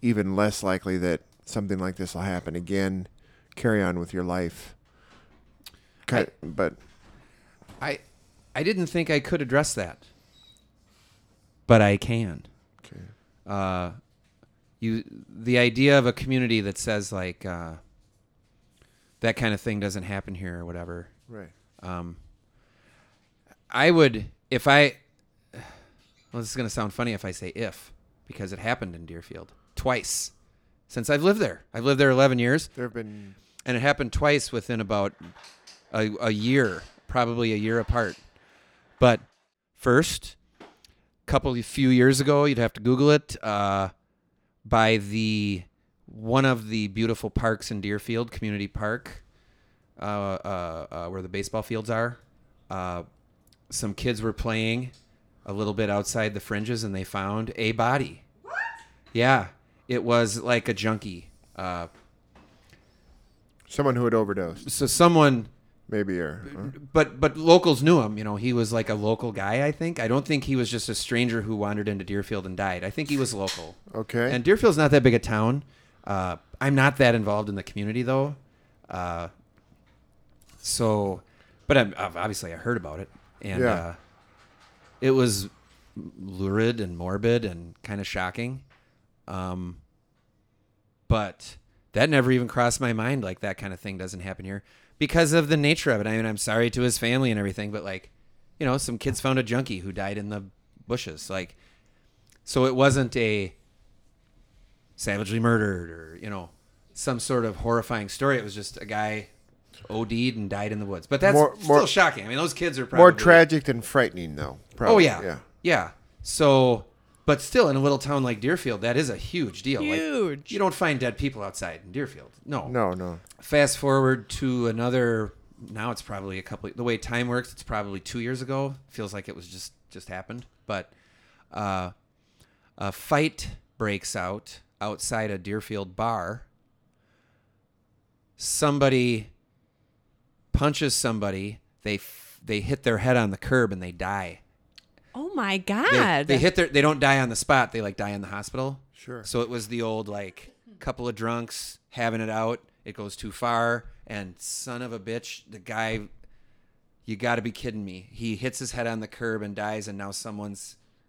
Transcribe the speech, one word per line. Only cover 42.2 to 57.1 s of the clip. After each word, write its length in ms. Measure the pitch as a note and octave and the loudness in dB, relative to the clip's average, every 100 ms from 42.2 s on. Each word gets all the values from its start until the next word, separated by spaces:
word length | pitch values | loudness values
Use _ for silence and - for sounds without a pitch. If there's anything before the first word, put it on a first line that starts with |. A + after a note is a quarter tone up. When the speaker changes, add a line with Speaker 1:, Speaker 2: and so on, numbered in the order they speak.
Speaker 2:
ago, 240 | C#3+ C#3+ D3 | 4 4 4
you'd 120 | B2 | 2
have 160 | A2+ | 0
to 80 | - | 0
Google 300 | A2 B2+ D3 | 2 4 6
it, 240 | D3+ - - | 6 2 -8
uh, 460 | A2 G2+ G2+ G2 F#2+ - _ _ _ _ _ _ A2 | -4 0 0 0 -2 -6 _ _ _ _ _ _ 0
by 320 | A#2 A2 A2+ | 4 6 4
the, 640 | G2+ A2 A2 G#2+ G#2 F#2+ F2+ _ _ _ - | 2 -2 0 0 0 -4 -8 _ _ _ -20
one 400 | A2 A2 C3 C3+ | -12 0 2 4
of 240 | A#2+ G#2+ | 2 -2
the 180 | A2 G#2 | -4 -2
beautiful 420 | G2 A2+ A2 A2 | 0 -2 -2 -6
parks 400 | - A#2 A2 - | -2 0 -2 -4
in 100 | G#2+ | -8
Deerfield, 500 | G2+ G#2 - A2+ A#2 | -4 -6 -4 -4 -6
Community 360 | - G#2+ G#2 G2+ | -6 -6 -6 -6
Park, 560 | - G#2 A#2+ - - - _ _ _ _ _ _ - | -6 -6 -6 -10 -18 -20 _ _ _ _ _ _ -12
uh, 20 | |
uh, 840 | G2+ G#2 G2 F#2+ - F#2+ E2+ D#2+ - | -6 -4 -4 -6 -6 -6 -6 -8 -10
uh, 160 | E2+ E2+ | -10 -10
where 120 | F#2+ | -10
the 60 | F#2 | -8
baseball 320 | F#2+ G2 A2+ | -8 -6 -6
fields 280 | G#2+ A2+ G#2+ | -6 -6 -4
are, 280 | A2+ A#2+ A#2+ _ _ _ _ - | -2 -2 -6 _ _ _ _ -12
uh, 340 | F#2 F2+ F2 E2+ _ _ _ _ _ _ | -8 -6 -8 -10 _ _ _ _ _ _
some 240 | - A2+ | -8 -6
kids 280 | G2 B2+ A2 | -4 -4 -2
were 120 | A2 | -4
playing 580 | G#2 A#2 A2 A2 A#2 B2+ - _ _ _ _ - | -4 -2 -2 0 -2 -4 -12 _ _ _ _ -10
a 60 | |
little 200 | G2+ G#2+ | -4 -2
bit 160 | G2+ G#2+ | -2 0
outside 440 | G2+ G2+ A#2+ G#2+ | 0 -2 -2 -2
the 60 | G#2 | -4
fringes, 440 | - G#2 G#2+ A#2+ A2 | -6 -6 -4 -4 -4
and 100 | F#2+ | -6
they 80 | |
found 480 | F#2 | -6